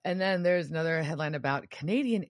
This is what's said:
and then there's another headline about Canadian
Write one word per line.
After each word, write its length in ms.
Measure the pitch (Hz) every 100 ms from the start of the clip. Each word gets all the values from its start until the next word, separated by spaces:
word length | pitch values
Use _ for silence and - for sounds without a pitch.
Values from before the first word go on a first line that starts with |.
and 160 | 185 185
then 220 | 190 185
there's 280 | 175 180 151
another 320 | 160 165 160
headline 320 | 151 151 151
about 340 | 151 139 139 -
Canadian 560 | - 151 240 269 220 -